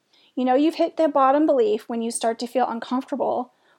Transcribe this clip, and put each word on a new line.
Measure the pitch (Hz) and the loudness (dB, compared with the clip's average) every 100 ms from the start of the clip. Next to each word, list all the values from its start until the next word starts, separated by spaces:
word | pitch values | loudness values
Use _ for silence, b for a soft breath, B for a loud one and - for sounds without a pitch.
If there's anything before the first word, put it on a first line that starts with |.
| _ b b - | _ b b -4
You | 254 | 0
know | 254 | 2
you've | 311 330 | 2 2
hit | 330 - | -2 0
the | 320 | 0
bottom | 294 269 285 311 | 2 4 4 4
belief | 277 220 214 - | 2 2 0 -4
when | 233 | -6
you | 233 | -6
start | 233 226 226 | -4 -4 -4
to | 240 | -4
feel | 262 240 | -2 -2
uncomfortable, | 226 - 247 - 254 - - 247 b b | -4 -4 -6 -4 -4 -4 -4 -6 b b